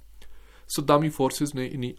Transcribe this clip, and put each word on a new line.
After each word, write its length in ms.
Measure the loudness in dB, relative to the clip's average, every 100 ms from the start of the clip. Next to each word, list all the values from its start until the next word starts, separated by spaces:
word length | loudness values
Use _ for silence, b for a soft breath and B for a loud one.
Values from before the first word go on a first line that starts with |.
| -20 b b b b b -6
صدامی 400 | -2 4 6 4
فورسز 440 | 2 0 0 -2 -2
نے 120 | -6
انہی 200 | -4 -6